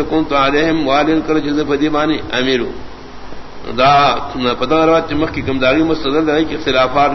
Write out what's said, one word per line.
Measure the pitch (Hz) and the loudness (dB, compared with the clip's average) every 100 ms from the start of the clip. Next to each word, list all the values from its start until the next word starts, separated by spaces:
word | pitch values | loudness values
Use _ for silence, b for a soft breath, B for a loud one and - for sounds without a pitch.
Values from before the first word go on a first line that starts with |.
| 147 | -2
کنت | 156 156 | 0 0
علیہم | 139 135 143 165 160 135 | 2 2 2 2 0 2
والن | 143 151 160 156 | 2 2 0 0
کر | 156 | -2
جز | 143 147 143 | 0 -2 0
فدیمانی | 143 151 151 156 139 101 | 0 0 0 0 -2 -4
امیرو۔ | 120 131 127 113 - - - - - - - - - - 117 | -2 0 0 -2 -8 -12 -14 -16 -14 -12 -12 -12 -12 -8 0
دا | 135 143 139 113 - 135 123 120 | 4 4 4 0 -4 -4 -2 -2
پتہ | 127 | 0
روایت | 160 160 160 160 | 2 4 2 2
چمخ | 147 156 | -2 -2
کی | 151 | -4
کمداری | 135 131 127 147 | -4 0 2 2
مستدل | 160 156 135 147 156 | 2 0 0 0 2
ہے | 151 156 | 0 0
کہ | 147 | -2
اختلافات | - 127 127 143 143 | -2 0 2 2 0